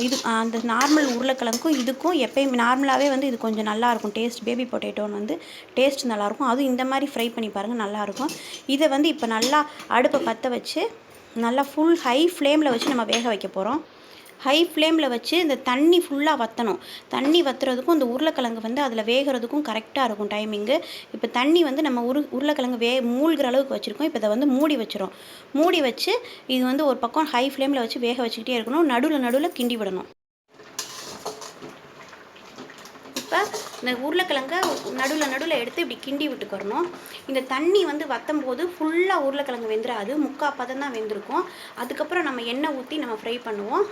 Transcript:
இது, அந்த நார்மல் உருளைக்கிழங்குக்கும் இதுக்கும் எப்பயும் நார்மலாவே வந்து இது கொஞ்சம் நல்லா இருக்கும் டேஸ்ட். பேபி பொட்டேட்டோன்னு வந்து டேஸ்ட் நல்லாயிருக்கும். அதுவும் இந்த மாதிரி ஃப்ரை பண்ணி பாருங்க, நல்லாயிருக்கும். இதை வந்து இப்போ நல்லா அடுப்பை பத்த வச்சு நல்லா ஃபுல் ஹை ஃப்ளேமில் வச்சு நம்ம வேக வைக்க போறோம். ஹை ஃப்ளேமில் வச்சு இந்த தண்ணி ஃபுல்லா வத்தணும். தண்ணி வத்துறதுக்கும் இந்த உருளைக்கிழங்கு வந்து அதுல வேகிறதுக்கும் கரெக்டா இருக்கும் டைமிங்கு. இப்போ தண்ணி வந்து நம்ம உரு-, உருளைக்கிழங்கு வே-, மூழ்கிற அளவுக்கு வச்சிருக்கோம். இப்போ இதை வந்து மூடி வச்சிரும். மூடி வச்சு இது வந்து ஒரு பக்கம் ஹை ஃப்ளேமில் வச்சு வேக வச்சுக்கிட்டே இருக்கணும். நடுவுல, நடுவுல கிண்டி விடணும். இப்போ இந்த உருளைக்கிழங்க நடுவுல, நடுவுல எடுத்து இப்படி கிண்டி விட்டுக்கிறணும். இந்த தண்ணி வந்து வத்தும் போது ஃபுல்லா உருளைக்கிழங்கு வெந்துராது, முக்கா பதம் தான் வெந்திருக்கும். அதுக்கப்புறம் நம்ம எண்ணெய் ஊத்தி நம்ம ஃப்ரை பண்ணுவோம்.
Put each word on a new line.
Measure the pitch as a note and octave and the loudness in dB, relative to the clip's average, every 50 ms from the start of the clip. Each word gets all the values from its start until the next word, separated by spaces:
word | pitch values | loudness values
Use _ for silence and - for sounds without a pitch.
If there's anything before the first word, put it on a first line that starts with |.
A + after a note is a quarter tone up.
| A#3+ | -2
இது, | B3+ C4+ C4 - A#3 | 0 0 -2 -2 0
அந்த | A3+ A3+ A3+ A3+ A3 A3+ A3+ A#3+ | 0 0 0 -2 -2 -2 -2 0
நார்மல் | A3+ A#3+ C4+ C#4+ D4+ D4+ D4 C4 A#3 | 2 2 4 4 6 4 4 2 0
உருளைக்கிழங்குக்கும் | A#3 B3 C4+ C4 C4 B3 A3+ A3+ A#3+ - D#4+ D4+ B3+ | 0 0 0 0 0 0 -2 -2 0 2 2 2 2
இதுக்கும் | A#3 B3+ C4 C4+ - E4+ F4 C#4+ A#3+ | 2 -2 -2 0 0 2 2 2 2
எப்பயும் | G#3+ - C4+ C#4 C4+ B3 A#3+ | 0 2 2 2 2 2 2
நார்மலாவே | A#3 A#3+ C4 C4 C#4 C#4 C4 C4 C#4 C#4+ | 4 4 4 4 4 4 4 4 4 4
வந்து | C4 C4 C#4+ C4+ | 2 2 0 0
இது | A#3+ A3+ - | -2 -2 -2
கொஞ்சம் | A3+ A3 G#3+ G#3+ G#3+ | -2 -2 0 -2 -2
நல்லா | G#3 A3 A#3+ A#3+ | 0 2 2 2
இருக்கும் | A#3 G#3+ A3 G#3 - | 2 2 -2 -4 -4
டேஸ்ட். | A3 A3+ A#3+ A#3 - G#3 A3+ | -2 -2 -4 -4 -4 -4 -4
பேபி | A#3+ A#3+ B3+ A#3+ | -2 -2 -2 -4
பொட்டேட்டோன்னு | - G#3+ G#3 G#3 G#3 G#3+ G#3 G#3 G3+ G3+ | -4 -4 -4 -4 -4 -4 -4 -4 -4 -4
வந்து | G#3 A3 D#4 E4+ - - - - - - - | -4 -4 -6 -6 -8 -14 -18 -18 -14 -6 0
டேஸ்ட் | B3 C4 C#4+ C#4 - - A#3+ | 2 2 2 2 0 -2 -2
நல்லாயிருக்கும். | A3 G#3 G#3 G3+ G#3+ - C#4+ B3 | -2 0 -2 -2 -2 0 0 2
அதுவும் | A#3 C4+ C#4 C4 | 2 2 2 2
இந்த | B3 A#3+ C4 C4 | 2 0 0 0
மாதிரி | C4+ C4+ C#4+ C#4 | 0 0 -2 -2
ஃப்ரை | - A#3+ A#3 A#3+ A#3 | -2 -2 -2 -2 -2
பண்ணி | A#3 A3 G#3 - G3+ | -4 -6 -4 -4 -4
பாருங்க, | G3 A3 A#3+ A3+ G#3 | -4 -4 -2 -2 -2
நல்லாயிருக்கும். | G3+ G#3 G#3+ G#3 G3+ G3 - C4 D#4+ - - - - - - - - C4+ | -2 -2 -4 -4 -4 -4 -4 -4 -4 -4 -8 -12 -14 -14 -10 -4 0 2
இதை | C#4 D#4 D4 C4+ | 4 4 4 4
வந்து | C#4 D4+ E4 C#4 | 4 2 2 2
இப்போ | D4+ A#3+ A3+ A3+ | 0 -2 -2 0
நல்லா | A3 A#3 C4 D4 D4+ D4 D4 - - - - - A#3+ | 0 2 4 4 4 2 2 -4 -12 -4 2 2 4
அடுப்பை | B3+ D4 - C4 A#3+ A3+ | 4 4 2 2 0 0
பத்த | A3+ - - B3+ A#3+ | -2 -2 -2 -4 -4
வச்சு | - - - - D#4 G4 A4+ - - - - - - - - - A#3 A#3 | -4 -6 -4 -4 -2 -2 -4 -4 -8 -20 -20 -20 -20 -18 -10 -6 -4 -2
நல்லா | A#3 B3 C#4 C#4 C#4 | 0 2 0 0 0
ஃபுல் | - D4+ D#4 E4 E4+ E4 - B3 | 0 2 4 4 4 4 4 2
ஹை | B3 C#4+ E4+ E4+ - - | 4 4 4 4 2 2
ஃப்ளேமில் | C#4+ C#4 D4+ D#4 D4+ C#4 A#3 | 2 4 4 6 4 4 2
வச்சு | A#3 - D4 C4+ | 2 0 0 0
நம்ம | A#3+ A3 G#3+ A3 | 0 0 0 0
வேக | A#3 A#3 A#3+ G#3+ | 0 2 0 -2
வைக்க | G3 - F#3+ - F#3+ | -2 -4 -6 -4 -2
போறோம். | F#3+ A3 C4+ D#4+ - - - - - - - - - - - - | -2 -2 -2 -4 -6 -8 -20 -20 -20 -20 -20 -20 -20 -20 -14 -4
ஹை | - C4 C#4+ D#4+ E4+ E4+ | 0 2 4 4 4 4
ஃப்ளேமில் | - D#4 D#4 D#4+ E4 D#4+ D4 B3+ | 2 2 4 4 4 4 2 2
வச்சு | A#3+ A#3+ - - D#4 F4 F4 | 0 -2 -2 0 2 2 2
இந்த | D4+ C4 B3 - B3+ | 2 0 0 0 0
தண்ணி | B3 C4+ D4+ E4 F4 E4+ | 2 4 6 6 6 6
ஃபுல்லா | E4 - C#4+ C#4 D4 D#4+ D4+ B3+ | 4 2 0 0 2 2 2 2
வத்தணும். | A3+ A3+ - - A#3 G#3 F3+ - - - - - - - - | 0 -2 -2 -2 0 0 -2 -2 -6 -12 -18 -18 -12 -6 -4
தண்ணி | A#3+ C4 C#4+ D#4+ F4 D4 | 0 2 4 4 4 4
வத்துறதுக்கும் | C#4 A#3+ C4 C4+ C4+ B3 B3 C4 F4 E4+ | 4 0 -2 0 -2 0 0 2 4 4
இந்த | D4+ C4 A#3 | 4 4 2
உருளைக்கிழங்கு | A#3+ C4+ D#4 D#4+ D#4 - B3+ A3+ A3+ A3+ G#3+ | 0 0 0 0 0 0 -2 -2 -4 -4 -6
வந்து | A3 B3 C#4 C#4+ | -4 -2 0 0
அதுல | B3+ A3+ A3 G#3 A3+ | 0 0 -2 0 2
வேகிறதுக்கும் | A#3+ C4+ C#4 C#4+ C4 A#3+ A3+ A#3 C#4+ D4+ D4 A#3 | 2 2 4 2 0 0 -2 -2 -2 -2 -2 -2
கரெக்டா | A3 A3 A3 - - C#4 C4 A3 | -4 -4 -4 -4 0 0 0 2
இருக்கும் | G#3 G#3 G#3 G3+ G#3 | 0 -2 -4 -4 -2
டைமிங்கு. | G#3 G#3+ G#3+ G#3 G#3 G#3 A3+ C#4+ E4+ E4 - - - - - - | -4 -4 -4 -4 -2 0 2 2 2 0 -4 -14 -16 -16 -14 -10
இப்போ | A3 - A3+ - A#3+ | -6 -4 -2 0 2
தண்ணி | B3+ D4 E4 F4 E4 C4+ | 4 6 6 6 6 4
வந்து | C4 D4 D#4 | 2 0 0
நம்ம | C#4 B3 A#3+ A#3 B3 | 0 0 0 0 0
உரு-, | C4 D4 C#4+ - B3 | 0 0 -2 -2 -2
உருளைக்கிழங்கு | B3+ C#4 D4+ D4 D4 B3+ B3 B3+ A3+ A#3 | -2 0 0 2 2 0 0 0 0 0
வே-, | A#3 B3+ C4 A#3+ A#3 A#3+ | 2 2 2 0 0 2
மூழ்கிற | C4 D4+ E4 D#4+ C#4 C4 B3 | 2 4 4 4 4 2 4
அளவுக்கு | B3 C4+ C4+ C4+ A3+ | 4 2 2 2 -2
வச்சிருக்கோம். | G#3 - - G#3 - D4 - | -4 -4 -6 -4 -2 -2 -2
இப்போ | A3 A#3 | 0 0
இதை | G#3+ G#3 G#3+ | 0 2 2
வந்து | B3 D4 D4 B3+ | 4 2 4 4
மூடி | C4 D4+ D#4 D4 A#3 | 4 4 2 2 0
வச்சிரும். | G#3+ - - G3+ F#3+ F#3+ - - - - - - - - - C#4 | -2 -4 -6 -6 -6 -8 -10 -14 -20 -20 -20 -20 -12 -4 2 4
மூடி | D#4+ F#4 F4+ E4 C#4 B3 | 4 4 4 4 2 2
வச்சு | A3+ - - F4+ A4 B4 A#4+ - - - - - B3+ | 0 -2 0 0 0 0 -2 -6 -16 -12 -6 -2 0
இது | B3+ B3+ B3+ | 2 2 2
வந்து | C4 C#4+ D#4 C#4 | 2 2 2 2
ஒரு | B3 B3+ B3 | 2 2 0
பக்கம் | A#3 - D4+ D#4 D4+ | -2 0 0 0 2
ஹை | - A#3+ C4 C#4 C4+ | 2 2 2 2 0
ஃப்ளேமில் | C4+ C4+ C4+ C#4+ B3+ A3+ | 0 0 2 2 0 0
வச்சு | A#3 - C4 A#3+ | -2 -4 -2 -2
வேக | A#3 B3 C4 B3 | -2 0 0 -2
வச்சுக்கிட்டே | A#3 - A3+ G#3+ B3+ B3+ A#3 | -4 -4 -6 -4 -4 -2 -2
இருக்கணும். | G#3+ A3+ C4+ E4 E4+ C#4 | -2 0 2 2 2 4
நடுவுல, | A#3+ A#3+ C4 D#4 D#4 C4+ B3 | 4 2 2 2 2 2 2
நடுவுல | A#3+ A#3+ C#4 D#4 F4+ - - | 2 2 2 2 0 -2 0
கிண்டி | A#3+ A#3+ A#3+ A3 | -2 0 0 -2
விடணும். | G#3+ G3 F#3 F3+ - - - _ _ _ _ _ _ _ _ - - - - - - - - - - - - - - - - - - - - - - - - - - - - - - - - - - - - - - - - - - - - - - - - - - - - B3+ | -2 -4 -4 -6 -8 -10 -16 _ _ _ _ _ _ _ _ -20 -20 -18 -14 -12 -12 -12 -12 -16 -14 -14 -14 -12 -10 -10 -10 -12 -14 -16 -16 -16 -16 -16 -16 -18 -20 -20 -20 -20 -20 -20 -20 -20 -20 -20 -20 -20 -20 -20 -18 -18 -18 -18 -18 -18 -20 -20 -20 -20 -16 -12 -10 -10
இப்போ | - - - F4+ G#4 G#4 - G#4+ - - - - | -6 -2 0 0 0 0 -4 -8 -10 -10 -12 -8
இந்த | A#3+ B3+ B3+ A#3 C4 | -4 -4 -4 -2 -2
உருளைக்கிழங்க | D4+ E4 F4+ F#4 F4+ D4 C4 C4 C#4 E4 F#4 - E4 C#4 - - G#3 B3+ B3+ | -2 0 0 0 0 0 -2 -2 -2 -2 0 0 0 -2 -4 -6 -6 -4 -2
நடுவுல, | C4 C4+ D4+ D#4 D4 C4+ | -2 0 0 0 0 -2
நடுவுல | C4 C4+ D#4+ E4 D#4 B3 | -2 -4 -2 -2 -2 -2
எடுத்து | A#3+ B3 - - | -2 -4 -4 -4
இப்படி | E4+ A#3+ A#3+ - - | -4 -4 -6 -10 -8
கிண்டி | C4+ C#4 C#4 D4+ C#4+ | -6 -4 -2 -2 -4
விட்டுக்கிறணும். | B3 G#3 G#3+ G3+ G3+ F#3+ G3 G3+ A#3+ D4+ F4 F4 - - - - - - - - | -4 -6 -8 -8 -8 -8 -6 -4 -2 -2 -2 -4 -6 -12 -16 -16 -16 -14 -8 -4
இந்த | C4+ C4 C4 - | -4 -4 -2 -2
தண்ணி | C4 C4+ D#4 F4 G4+ G4+ F4+ D4 | -2 0 2 4 4 4 4 2
வந்து | C#4+ D4+ D#4+ C#4+ | -2 -4 -4 -4
வத்தும் | B3 A3+ - - D4+ D4+ B3+ | -4 -4 -2 -2 -2 -2 -2
போது | C4 B3 B3+ F4 F4 - | -2 -4 -2 -4 -6 -4
ஃபுல்லா | - D#4 D#4 E4 F4 F#4 G4 F#4 E4 C#4 | -2 -2 0 2 2 2 2 2 2 2
உருளைக்கிழங்கு | C4+ C4+ C#4+ C#4 C#4 B3 A#3 A#3 A3 | 0 0 -2 -4 -4 -4 -6 -4 -2
வெந்துராது, | G#3+ A3 A3+ B3 A#3+ G#3 G3+ G#3+ C#4+ D4+ | -2 -2 -2 -2 -4 -4 -4 -2 -2 0
முக்கா | C#4 C4 - - D4+ C#4+ C#4+ - | -2 -2 -2 -2 -2 -2 -2 -4
பதம் | B3 B3+ C4 C4+ C#4+ | -6 -6 -6 -6 -6
தான் | C#4 A#3+ | -6 -6
வெந்திருக்கும். | A3 A3 G#3 G#3+ G3+ - - C4+ E4+ F4 - - - - - - - | -6 -4 -4 -6 -6 -6 -4 -2 -2 -2 -4 -8 -16 -18 -14 -10 -10
அதுக்கப்புறம் | B3 B3+ C#4 - D4+ D4+ F4 F4+ D#4+ C#4 | -8 -6 -4 -4 -4 -2 0 0 0 -2
நம்ம | C4 A#3+ A#3 A#3 | -2 -4 -4 -4
எண்ணெய் | A#3+ C4+ D#4 D#4+ C#4 B3+ | -2 0 0 0 -2 -2
ஊத்தி | B3 - D#4 D#4 | -6 -6 -6 -6
நம்ம | C4 A#3+ A3 G#3+ | -4 -4 -6 -6
ஃப்ரை | - A#3 A#3+ A#3+ - | -4 -6 -6 -6 -6
பண்ணுவோம். | A3+ G#3+ G3+ G3+ A3 C#4+ F#4 G4+ - | -6 -6 -6 -4 -2 0 0 0 0